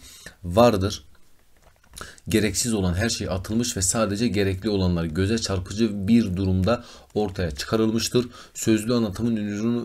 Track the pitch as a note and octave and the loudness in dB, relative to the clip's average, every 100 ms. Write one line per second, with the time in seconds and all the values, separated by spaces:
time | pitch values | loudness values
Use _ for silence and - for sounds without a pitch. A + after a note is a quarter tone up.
0 | - - - - F2 F2 A#2+ G#2 F#2+ - | -20 -20 -20 -12 -2 6 6 6 0 -4
1 | - - - - _ - _ _ _ - | -12 -20 -20 -20 _ -20 _ _ _ -18
2 | - - - A2 G#2 G2 B2+ A2 F#2 F2 | -18 -16 -2 0 2 -2 -2 0 0 0
3 | A#2 - F#2+ F#2 F#2 A2 A#2+ - F#2 A#2 | -2 -2 -4 -6 -2 -2 -2 -2 -2 0
4 | A2 G2+ A#2+ G2 G2 F#2 A2 G2+ F#2 F2 | 0 0 0 2 0 0 0 0 2 2
5 | E2 D#2 G2 A2+ - G2 F#2 G2+ A2+ G2+ | -2 0 0 0 -2 -4 -4 -2 0 0
6 | F#2+ A#2 G#2 F2+ F#2+ F#2 F#2 A#2+ - - | 2 4 4 0 0 2 2 0 -4 -20
7 | - - G#2 G2 F2 C#2+ - A2 A2 A2+ | -8 -4 -4 -2 -6 -4 -2 0 2 0
8 | A2+ B2 B2 - - - - A2 G#2+ A#2+ | 0 0 -2 -6 -18 -6 0 0 2 0
9 | A2 F#2+ A#2 A2+ G#2 G2+ A2+ A#2+ | 0 -2 -2 -2 -2 -2 -2 -2